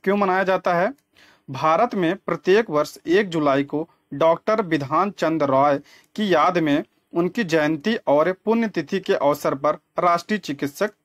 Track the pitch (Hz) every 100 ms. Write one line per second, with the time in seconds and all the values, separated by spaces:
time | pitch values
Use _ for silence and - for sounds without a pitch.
0 | 190 202 196 185 190 185 196 175 202 277
1 | _ _ _ _ - 131 156 165 240 208
2 | 165 196 - 165 - 196 226 147 147 -
3 | - 185 202 165 147 135 139 151 165 _
4 | _ 143 160 165 - 220 185 160 135 156
5 | 202 185 165 160 143 135 143 139 - -
6 | _ - 214 160 160 175 156 147 330 _
7 | _ 170 175 240 185 160 151 156 214 233
8 | - 143 160 185 208 226 226 180 143 196
9 | 185 196 143 143 165 143 147 151 _ -
10 | 175 170 - 214 - 143 143 - 208 _